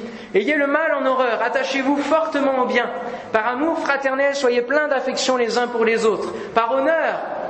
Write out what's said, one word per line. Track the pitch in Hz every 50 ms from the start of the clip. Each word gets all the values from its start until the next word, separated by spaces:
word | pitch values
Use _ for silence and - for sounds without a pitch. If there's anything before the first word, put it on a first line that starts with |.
| - - - - - - -
Ayez | 190 208 247 302
le | 302 285
mal | 285 285 302 320 320 294
en | 277 262
horreur. | 262 262 254 254 240 220 208 220
Attachez-vous | 240 247 269 - - - 269 254 262 285 285
fortement | 294 - 311 320 320 320 302 285 277 269 269 254 247
au |
bien. | - 240 240 240 208 - - - - - - - -
Par | - 220 214 233
amour | 247 254 294 330 320 330
fraternel, | 320 - 277 269 269 269 262 262 277 277 277
soyez | 277 277 247 240 247 240
pleins | 240 277 302 302 294
d'affection | 277 254 254 269 233 - - - 262 247
les | 240 220 202 240
uns | 240 240
pour | 240 233 220
les | 214 226 220 190 220
autres. | 196 165 - - - - - - -
Par | 233 233 233
honneur, | 262 269 269 302 330 320 294 240 190 - - - - - - -